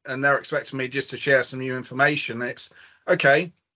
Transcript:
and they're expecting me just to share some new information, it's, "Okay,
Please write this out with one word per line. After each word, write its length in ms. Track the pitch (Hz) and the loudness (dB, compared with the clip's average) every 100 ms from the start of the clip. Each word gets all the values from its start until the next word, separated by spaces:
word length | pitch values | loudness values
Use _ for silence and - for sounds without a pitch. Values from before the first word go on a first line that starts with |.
and 180 | - 131 | -10 0
they're 140 | 139 139 | 2 2
expecting 420 | - 147 - 135 | 0 -6 -6 -6
me 80 | 127 | -4
just 240 | 135 - | -4 -4
to 60 | 123 | -4
share 260 | - 135 | 2 4
some 180 | 123 131 | 2 -4
new 160 | 131 127 | -6 -6
information, 680 | 123 127 143 147 - 113 | -8 0 2 2 -4 -6
it's, 280 | 131 - - - - _ - | -6 -6 -8 -8 -20 _ -2
"Okay, 440 | 180 139 143 175 _ _ | 2 6 4 2 _ _